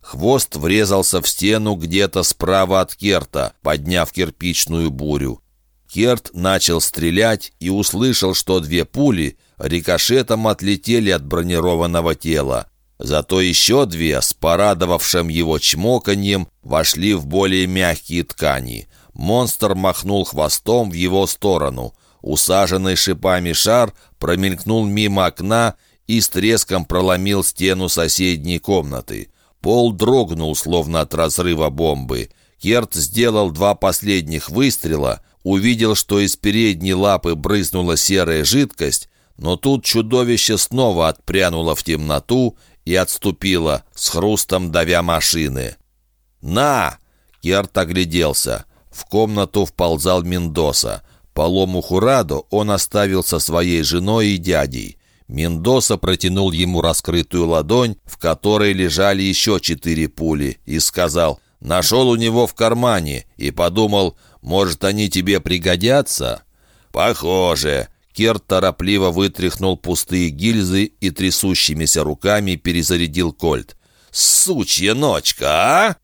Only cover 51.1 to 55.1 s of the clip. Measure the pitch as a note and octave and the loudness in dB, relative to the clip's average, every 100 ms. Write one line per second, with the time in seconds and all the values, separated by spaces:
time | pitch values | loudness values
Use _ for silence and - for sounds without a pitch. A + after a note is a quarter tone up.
51.1 | _ _ - E2 F#2+ F#2 F2+ - F#2 A2+ | _ _ -2 0 2 0 -2 0 2 4
52.1 | C3+ E2 C#2+ - G#2 G#2 G2 - G#2 G#2 | 2 0 -4 -2 -2 0 -2 0 0 2
53.1 | F#2+ E2+ E2 - E2+ F2+ E2+ D2 E2+ F#2+ | 0 0 -2 0 0 2 0 0 -2 0
54.1 | A2+ G#2 F#2+ E2+ E2 C#2+ B1 G1+ - _ | 2 2 0 0 0 0 -6 -12 -18 _